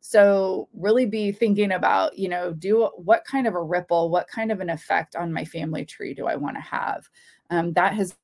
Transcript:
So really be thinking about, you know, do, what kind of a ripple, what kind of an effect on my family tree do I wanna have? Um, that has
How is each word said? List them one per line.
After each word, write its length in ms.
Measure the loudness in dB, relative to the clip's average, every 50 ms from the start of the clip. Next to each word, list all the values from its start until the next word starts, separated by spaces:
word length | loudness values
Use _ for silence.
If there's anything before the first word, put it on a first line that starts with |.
So 680 | _ 4 6 6 8 8 6 4 2 0 -2 -4 -6 _ _
really 340 | -4 2 2 4 4 4
be 260 | 2 0 -2 -2 -2 0
thinking 400 | 2 2 2 4 2 2 0 0
about, 440 | 0 2 2 2 4 2 0 -2
you 120 | -4 -6 -4
know, 240 | -4 -4 -4 -6 -8
do, 360 | -6 -2 2 2 2 2 0 -2
what 280 | -6 2 2 2 2 2
kind 240 | -4 -4 -2 -2 0
of 60 | -2
a 80 | -2 -4
ripple, 480 | -2 -2 -4 -2 _ 0 0 2 2
what 180 | 0 -2 -2 -4
kind 240 | -8 -6 -4 -4 -4
of 80 | -4
an 100 | -4 -6
effect 460 | -6 -8 -4 -2 -2 -2 -2 _ -8
on 160 | -8 -6 -4 -4
my 120 | -6 -6
family 400 | -8 -8 -8 -6 -6 -6 -6 -8
tree 300 | -10 -12 -12 -10 -10 -10
do 120 | -6 -4
I 100 | -4 -4
wanna 240 | -4 -4 -6 -8 -10
have? 480 | -12 -8 -6 -6 -4 -4 -6 -8 -10 _ _ _ _ -20 _ _ _ _
Um, 220 | -2 -2 -2 0 2
that 220 | 2 2 2 2
has 200 | 0 -4 -4 -6 _